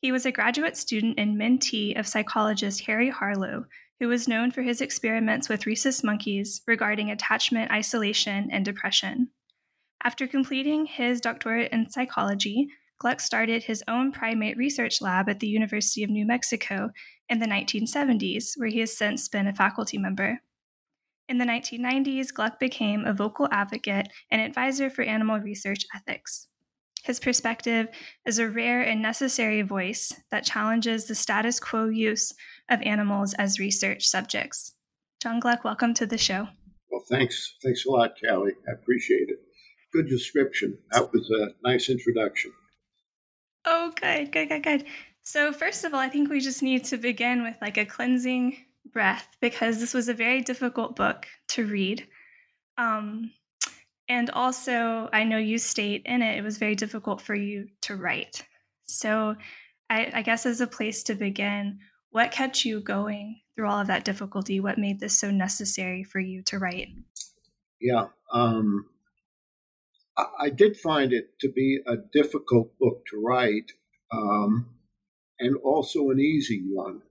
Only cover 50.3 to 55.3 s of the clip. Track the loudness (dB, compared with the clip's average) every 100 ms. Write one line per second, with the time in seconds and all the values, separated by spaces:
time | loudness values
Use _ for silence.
50.3 | 0 0 -2 -2 -2 -4 -2 -2 -2 -8
51.3 | -20 _ -4 -2 0 -2 -2 -8 -20 -20
52.3 | _ _ _ _ -4 -2 0 -4 -8 -8
53.3 | -12 _ _ -6 -6 _ _ -4 0 0
54.3 | 0 0 0 -2 0 0 -2 0 2 2